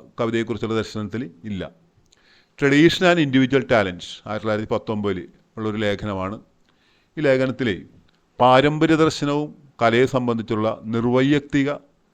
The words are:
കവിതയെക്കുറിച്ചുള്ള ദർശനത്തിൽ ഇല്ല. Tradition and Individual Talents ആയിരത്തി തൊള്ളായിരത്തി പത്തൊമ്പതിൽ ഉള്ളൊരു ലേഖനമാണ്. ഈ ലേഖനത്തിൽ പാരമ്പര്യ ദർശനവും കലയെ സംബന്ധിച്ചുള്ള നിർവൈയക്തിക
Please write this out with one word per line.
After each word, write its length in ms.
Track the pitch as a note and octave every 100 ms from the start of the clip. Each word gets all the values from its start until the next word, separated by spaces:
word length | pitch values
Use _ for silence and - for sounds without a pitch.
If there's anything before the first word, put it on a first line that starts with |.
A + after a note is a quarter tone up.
| - -
കവിതയെക്കുറിച്ചുള്ള 600 | A2+ A2+ A2+ A2 G#2+ A2+
ദർശനത്തിൽ 460 | G#2 A2 G#2 G#2+ D#3 -
ഇല്ല. 180 | A2 F#2+ E2 _ _ _ _ _ _ _ _ -
Tradition 440 | C#3+ C#3+ E3 - F#3
and 140 | F3
Individual 440 | C#3+ C3 C3 C3+
Talents 440 | A#2+ A#2+ G2 F2 - -
ആയിരത്തി 200 | G#2+ G#2+
തൊള്ളായിരത്തി 260 | A2 G#2+ A2
പത്തൊമ്പതിൽ 480 | G#2+ - G#2+ G2+ F#2 - _ _
ഉള്ളൊരു 240 | - G#2+ G#2+
ലേഖനമാണ്. 600 | G#2 G2+ G2 F#2+ F#2 A2+ - _ _ _ _ _ _ -
ഈ 40 |
ലേഖനത്തിൽ 480 | D3 C3 C3 B2+ A#2+ F2+ - _ _ _ _ -
പാരമ്പര്യ 560 | B2 C3 C#3+ D3+ D#3+ D#3
ദർശനവും 540 | D#3+ - C#3+ D3 D3+ - - -
കലയെ 280 | A#2 A#2 C3
സംബന്ധിച്ചുള്ള 600 | C3 B2 A2+ G#2+ G#2+ G#2+ A2 A2
നിർവൈയക്തിക 840 | A#2 A#2+ B2+ C3+ D3 D3 C#3+ C#3 C#3+ _ _ _